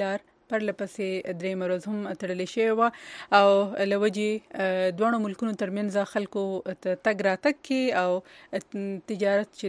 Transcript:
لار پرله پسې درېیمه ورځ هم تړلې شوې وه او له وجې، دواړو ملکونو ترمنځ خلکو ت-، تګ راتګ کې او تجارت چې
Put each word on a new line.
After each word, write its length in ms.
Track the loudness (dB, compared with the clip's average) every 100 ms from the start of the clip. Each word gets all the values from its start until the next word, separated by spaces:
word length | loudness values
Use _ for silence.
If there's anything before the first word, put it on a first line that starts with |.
لار 200 | -4 -4 -8 _ -4
پرله 220 | -2 -2 -4
پسې 540 | -8 -6 -4 -4 -6 -6
درېیمه 260 | -4 -2 -2
ورځ 180 | -2 -4
هم 220 | -6 -6 -6
تړلې 260 | -6 -6 -4
شوې 180 | 0 2 4
وه 80 | 2 0 -14 -16 4 6
او 100 | 8 8 4 0 0
له 80 | 2
وجې، 280 | 0 0 -2 -2 -6 -4 -2 2 0 2
دواړو 180 | 0 2 -2
ملکونو 320 | -4 -4 -2
ترمنځ 440 | -4 -2 -2 0 -2
خلکو 320 | -2 -4 -4 -2 -4
ت-، 320 | -6 -6 -4 -2 0
تګ 100 | 2 2
راتګ 280 | 2 0 0 0
کې 140 | 0 2 2
او 80 | 2 0 -4 -18 -8 -8 -6 -8 -6 -6 -6
تجارت 420 | -2 2 2 0
چې 80 | -6